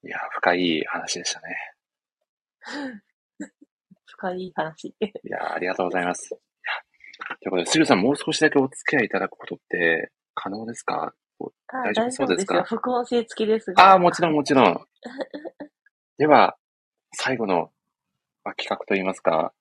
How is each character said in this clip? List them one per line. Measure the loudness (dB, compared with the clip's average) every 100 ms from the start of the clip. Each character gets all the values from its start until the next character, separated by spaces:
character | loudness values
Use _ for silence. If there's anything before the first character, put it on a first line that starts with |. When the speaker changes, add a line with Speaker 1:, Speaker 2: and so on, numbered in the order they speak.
Speaker 1:
い |
や、 | -12 -12 -10
深 | -4 0
い | 0 0 -2 -4
話 | -8 -8 -8
で | -8
し |
た | -10
ね。 | -12 -12 -14 _ _ _ _ _ _ _ _ _
Speaker 2:
<laughs> | -14 -12 -12 -14 _ _ _ _ -18 _ _ _ _ -20 _
深 | -10 -8 -8
い | -8 -6
話。 | -8 -8 -16
Speaker 1:
い | _ -8 -8
や、 | -10 -8 -6 -4
あ |
り | -4
が |
と | -2
う | -2
ご |
ざ | 0
い | -2
ま |
す。 | -4 -10 -14
い | _ _ -10 -10 _ _ -20 -18 -14
や、 | -10
と | -4
い |
う |
こ | -4
と |
で、 | 0
杉 | 0
浦 | 4
さ | 4
ん、 |
も | 4
う | 0
少 | -4
し | 0
だ | 2
け | 4
お | 0
付 | -4 -2 0
き |
合 |
い | 0
い |
た | -2
だ | -4
く |
こ | -8 -14
と | -14
っ | _
て | 0 2 2 -2 _ _ -12
可 | -8
能 | -8 -10
で | -10
す |
か？ | -6 -4 -6 _ _ _ -14 _ -12
Speaker 2:
あ、 | -6 -4
Speaker 1:
大 | -2
丈 | -2
夫 |
そ | -2 -2
う |
で | -2
す | 0
か？ |
Speaker 2:
大 | -2
丈 |
夫 |
で | -2
す |
よ。 | -4
副 | -2
音 | -2 0
声 | -2
付 | -2 -4 0
き |
で | 0
す | 0
が。 | 6 8
Speaker 1:
あ、 | 10
も | 6
ち | 4
ろ | 2
ん、 |
も | 2
ち | 4
ろ | 6 6
ん。 | 4 -8 _
Speaker 2:
<laughs> | -16 -10 -10 -10 -16 _ -18 _ _ _ _ 0
Speaker 1:
で | 6
は、 | 8 6 2 _ _ _ _ _ -6
最 | -4 -2
後 | 0
の、 | 0 -2 _ _ _ _ _ _ _
ま | -12
あ、 |
企 | -10 -6
画 | -6 0
と |
い | 0
い |
ま | 0 -2
す |
か | 0 0 -2 _